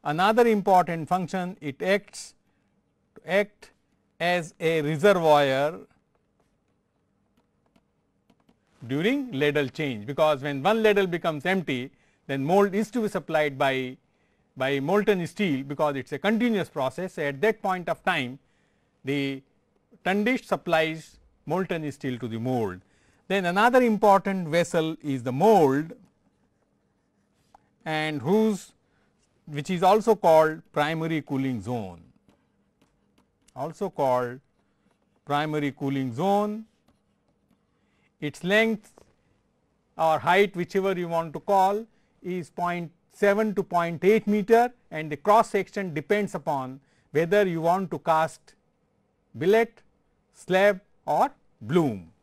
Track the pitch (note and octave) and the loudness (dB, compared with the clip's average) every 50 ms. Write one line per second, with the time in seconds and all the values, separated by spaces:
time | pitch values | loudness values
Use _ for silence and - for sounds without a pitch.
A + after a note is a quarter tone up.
0 | - D3+ D3 D#3+ F#3 G#3 A3 A#3 A#3+ A#3 A3 G#3 F#3 G#3 F#3+ F3+ F3 - E3+ E3 | -4 -4 -2 0 0 2 4 4 4 4 4 2 4 4 4 4 4 2 -4 -8
1 | D#3 - F3+ F#3 F3+ D#3 - F#3+ F3+ F3+ F#3 _ D3+ D3 C3 _ F3 F#3 G3 G3+ | -4 -4 -4 -4 -2 -4 -6 -6 -6 -8 -10 _ -12 -12 -10 _ -2 0 0 0
2 | G3 - - - - - _ _ _ _ _ _ _ _ _ _ _ _ _ _ | -2 -8 -20 -20 -20 -20 _ _ _ _ _ _ _ _ _ _ _ _ _ _
3 | _ _ _ - _ D3+ F3 G3+ G3+ G3+ _ _ - - _ _ _ _ _ _ | _ _ _ -20 _ -2 0 0 0 -2 _ _ -20 -20 _ _ _ _ _ _
4 | _ _ _ _ E3 F3 F3 F3+ D#3+ F3 _ _ E3 D#3+ E3 D#3+ D3 D3 D#3+ D3 | _ _ _ _ -2 0 0 -2 -2 -6 _ _ -2 0 0 0 0 -2 -2 2
5 | D#3 G#3 G3 F3+ E3 D#3 D3+ D3 C#3+ C#3 C3 C3+ C#3+ D3+ F3 F#3+ - _ _ _ | 4 4 4 4 6 6 6 6 4 2 2 0 0 -2 -4 -8 -18 _ _ _
6 | _ _ _ _ _ _ _ _ _ _ _ _ _ _ _ _ _ _ _ _ | _ _ _ _ _ _ _ _ _ _ _ _ _ _ _ _ _ _ _ _
7 | _ _ _ _ _ _ _ _ _ _ _ _ _ _ _ _ _ _ _ _ | _ _ _ _ _ _ _ _ _ _ _ _ _ _ _ _ _ _ _ _
8 | _ _ _ _ _ _ _ _ _ _ _ _ _ _ _ _ - A2+ C3+ D3 | _ _ _ _ _ _ _ _ _ _ _ _ _ _ _ _ -10 -6 -4 0
9 | E3+ A3 C4+ C#4+ C4+ B3 G#3 C3 D3 D3 C#3 D3 C#3+ B2+ - - D#3 C#3+ B2 G#2 | 0 0 0 0 -4 -6 -4 0 0 0 2 0 -2 -2 -6 -6 -6 -6 -6 -8
10 | G2+ A#2 C#3+ - D#3 D#3 D3+ C3 C3+ D3 C#3+ C3+ C3+ F#3+ A3 A3+ A3 G#3+ G#3 G3+ | -10 -10 -2 0 2 2 2 0 -4 -6 -6 -2 0 0 0 4 4 4 4 4
11 | G3 F3+ E3+ E3+ - E3+ D#3 D3 B2+ F3 F#3+ F#3+ D#3+ D3+ C#3 B2 B2+ C#3 _ _ | 0 0 -2 -4 -4 -4 -4 -2 -2 -2 -2 -2 -2 -2 -4 -6 -6 -10 _ _
12 | _ _ _ _ _ - C3+ C3+ C3+ D3+ F3+ G3+ G3+ G3+ F3+ G3+ A3 A3 - B3 | _ _ _ _ _ -6 -4 -4 0 2 4 4 4 2 2 -2 -4 -2 -4 -4
13 | A3 G#3 - F#3 - - D#3+ D#3 D3+ D3 C#3 C3 C#3+ C3+ C3 C3 B2+ B2+ C3 _ | -4 -2 -4 -6 -6 -2 0 0 0 0 -2 0 0 0 0 -2 -4 -6 -10 _
14 | _ _ _ _ _ _ _ _ _ _ _ C3 C3 C3+ C#3+ C#3 C3+ D3+ F#3+ G#3 | _ _ _ _ _ _ _ _ _ _ _ -4 -2 -2 0 -2 -2 0 0 0
15 | G3+ - G#3 F3+ E3+ - - - G#3 F3+ C#3 C3 C3+ C#3 D3 - D#3 D3+ C#3 C3+ | 2 2 0 0 -2 -8 -4 -2 -2 0 0 -2 -4 -8 -4 -2 -2 -2 -2 -4
16 | A#2+ - D3 C3+ - G3 A3+ G#3+ B3 A#3+ A3 G3 D#3+ - _ D#3 C3 C3 - - | -8 -8 -10 -4 -2 0 0 2 0 0 0 0 -4 -4 _ -4 -4 -4 -4 -6
17 | F3+ F#3 - - D3+ C#3+ C#3 C3+ G3+ A3 G#3+ - - G3 F#3 F3+ E3+ F3 D#3+ - | -10 -10 -8 -6 -6 -6 -4 0 0 0 0 0 -4 -4 -4 -4 -4 -6 -6 -4
18 | _ G3+ F3+ D#3+ C3 A#2+ C3 - _ _ _ _ _ _ _ _ _ _ _ _ | _ -2 -2 -2 -2 -6 -8 -14 _ _ _ _ _ _ _ _ _ _ _ _
19 | _ C3 C#3+ C#3+ C#3 C#3 C3+ C3 _ _ _ _ _ _ _ _ _ _ _ _ | _ -4 -4 -2 -2 -4 -6 -8 _ _ _ _ _ _ _ _ _ _ _ _
20 | _ F3 F#3+ G#3 G#3 A#3+ C4 A#3+ - - G3 - _ F3 E3 D#3+ D#3+ D#3+ D#3+ D#3+ | _ -2 -2 0 0 0 -2 -2 -2 -4 -6 -6 _ 0 0 0 0 0 -4 -10
21 | - - - - _ _ _ _ _ - D3+ F#3 F#3+ - F3+ E3 D#3 D3 C3 - | -14 -20 -20 -20 _ _ _ _ _ -6 -4 -4 -2 -4 -4 -6 -6 -8 -10 -8
22 | - C#3 B2+ A#2 B2+ A2+ A2+ A2+ A#2 B2+ C3 B2 A2 G2 F2+ F2+ _ _ _ _ | -8 -8 -6 -6 -8 -8 -8 -6 -4 -2 -2 -2 -2 -4 -6 -10 _ _ _ _
23 | _ _ _ _ _ _ F#3 G3+ F#3 F3 F3 G3+ G#3+ B3 A#3+ C4 B3+ A#3 G#3+ G3+ | _ _ _ _ _ _ -4 -2 -2 0 0 2 2 4 4 4 4 4 2 4
24 | G#3+ G#3 G3 G3 - G3 G3 F#3+ F3 D#3 D3+ F3 E3+ - - E3+ D#3+ D#3+ D#3+ - | 4 4 4 4 2 -2 -6 -4 -4 -2 0 0 0 0 0 -2 -2 -2 -4 -6
25 | - D3 C3+ B2+ A#2 C3 B2 C3+ F3 A3 A3 F#3+ D#3 C3+ C3 C#3+ D#3+ E3 - - | -6 -6 -6 -4 -4 -4 -2 2 4 6 6 6 6 4 4 0 -2 -6 -12 -20
26 | _ _ _ _ _ _ _ _ _ _ _ _ _ _ _ _ _ _ _ _ | _ _ _ _ _ _ _ _ _ _ _ _ _ _ _ _ _ _ _ _
27 | _ _ _ _ _ _ _ _ _ _ _ _ _ _ _ _ _ E3 D#3 D#3 | _ _ _ _ _ _ _ _ _ _ _ _ _ _ _ _ _ -6 -4 -4
28 | D#3 D#3 D3+ C#3+ A2 D3 G3 A3 A3 A3 G#3 F3+ - - _ _ _ _ _ _ | -4 -4 -6 -4 -2 0 2 2 2 2 0 -4 -10 -18 _ _ _ _ _ _
29 | _ _ _ _ _ _ _ _ _ - D3 C#3+ C#3+ - F#3 E3+ F#3+ F#3 G3+ A3 | _ _ _ _ _ _ _ _ _ -10 -10 -10 -4 -4 -2 4 4 6 6 6
30 | G3+ A#3 G#3+ G#3 - F3 D#3+ D#3 D#3+ D#3 D#3 D#3+ - _ _ D3+ D3 D3+ E3 D#3+ | 4 2 0 4 4 6 6 6 6 4 0 -6 -14 _ _ -2 0 0 -2 -4
31 | D#3+ D#3+ E3 D#3 C3+ - C#3 C3+ C3+ C3+ B2+ A2+ F2+ A2+ B2 A#2 G#2 F#2 F2 E2+ | -2 -2 -4 -4 -4 -4 -4 -4 -2 -2 -4 -6 -6 -6 -8 -8 -8 -10 -14 -18
32 | E2+ _ _ _ _ _ _ _ _ _ _ _ _ _ _ _ _ _ _ _ | -20 _ _ _ _ _ _ _ _ _ _ _ _ _ _ _ _ _ _ _
33 | _ _ _ _ _ _ _ _ _ _ _ B2+ C3+ E3 D#3+ - F#3+ F#3 _ - | _ _ _ _ _ _ _ _ _ _ _ -10 -10 -10 -8 -8 -8 -8 _ -2
34 | C#3+ C3+ B2 B2 B2 A#2+ B2 C3 _ _ _ _ _ _ _ _ _ _ _ _ | 0 2 2 2 0 -4 -8 -14 _ _ _ _ _ _ _ _ _ _ _ _
35 | _ _ _ _ _ - C#3+ D3 D3+ D#3 D3+ D3+ D3 C#3+ C3 _ D3 C3+ C#3 C#3 | _ _ _ _ _ -4 -2 -2 -2 -2 -2 -2 -2 -4 -4 _ -6 -4 -2 -2
36 | C3+ B2+ A2+ B2 F3 G3 G3+ G3+ G#3 G#3 G#3+ A3 A3 _ _ _ _ _ _ _ | -4 -4 -4 -2 0 0 0 0 0 -2 -6 -10 -14 _ _ _ _ _ _ _
37 | _ _ _ _ _ _ _ _ _ _ _ _ _ _ _ _ _ _ _ _ | _ _ _ _ _ _ _ _ _ _ _ _ _ _ _ _ _ _ _ _
38 | _ _ _ _ - D3 - - - F3 G3+ G#3+ A3+ A3+ A3 G#3 _ - _ _ | _ _ _ _ -10 -10 -8 -8 -4 0 2 2 2 2 -2 -4 _ -20 _ _
39 | _ _ _ _ _ _ _ _ _ _ _ _ _ _ _ _ _ _ _ - | _ _ _ _ _ _ _ _ _ _ _ _ _ _ _ _ _ _ _ -2
40 | E3 D#3+ D#3 C#3+ - E3 F3+ F#3+ G3+ G3+ - F3 F3 - - G3 F#3+ G3 F#3+ F3+ | 0 0 0 0 2 2 4 4 4 2 0 -6 -8 -2 -2 -2 0 0 -2 -2
41 | F3 E3+ E3+ E3 E3 E3 C#3+ D#3+ _ - G3+ G3 F#3+ G3 G3+ G#3+ A3+ A3 _ _ | -4 -2 -2 -2 -2 -4 -8 -10 _ 2 4 4 4 4 0 -2 -6 _ _ _
42 | _ _ _ _ - F3 F3+ F#3 E3 - _ - F3 F3 F3 F3 E3+ D#3 _ _ | _ _ _ _ -10 -8 -8 -8 -8 -10 _ -6 -4 -4 -4 -6 -8 -10 _ _
43 | _ _ _ - G#3 G3+ G3+ G#3 A3 A3 F#3+ G3+ F#3+ - F3 E3+ E3+ E3+ E3+ D#3 | _ _ _ 0 2 2 2 2 0 0 -2 -4 -6 -2 -2 -2 -2 -2 -4 0
44 | - F#3+ A3 A3 - G3+ G#3 G#3+ G3 G#3 A3+ A#3 A#3+ B3 - _ _ _ - D#3 | 2 4 4 4 2 2 0 0 2 4 4 4 4 2 -4 _ _ _ -12 -10
45 | D#3+ D3+ D3+ C#3+ _ G3+ A3 A3+ A3 - - G3 F#3+ - - G#3 G3 F#3 D3 D#3 | -8 -8 -10 -4 _ 4 4 4 4 2 -2 -4 -4 -4 -8 -8 -8 -6 -6 -8
46 | C#3+ _ G3+ G#3 G#3 F#3 - E3+ C3+ E3 D3 C3+ C3 B2+ C3 C#3 _ _ _ _ | -2 _ -2 -2 -2 -4 -6 -8 -6 -4 -4 -4 -6 -8 -12 -16 _ _ _ _
47 | _ _ - C#3+ E3 E3 G3 G#3 G#3 F#3+ E3 E3 D#3+ E3 F3 F#3+ F#3+ E3+ E3+ C#3+ | _ _ -2 -2 0 2 2 2 2 2 0 0 0 0 0 0 -2 -6 -8 -6
48 | _ E3+ D#3+ D#3 D#3+ D#3 - - _ _ _ _ _ _ _ _ _ _ _ _ | _ 0 2 2 2 -2 -4 -16 _ _ _ _ _ _ _ _ _ _ _ _
49 | _ _ _ _ _ _ _ A2+ D3 F#3 G#3 A3+ A#3 A#3 _ - _ _ _ _ | _ _ _ _ _ _ _ -2 2 2 4 4 2 0 _ -20 _ _ _ _
50 | _ _ _ _ _ _ _ - - - F3+ F#3 G3 G#3 G3+ F#3+ _ _ _ _ | _ _ _ _ _ _ _ -20 -4 0 2 4 4 4 2 0 _ _ _ _
51 | _ D3+ D3 E3 A3+ D4 - _ _ _ _ _ A2 G#2 D3+ F3+ D#3+ C3+ G#2+ F#2+ | _ -2 0 0 0 0 -2 _ _ _ _ _ -8 0 2 2 2 2 -2 -6
52 | E2 E2 _ _ | -12 -18 _ _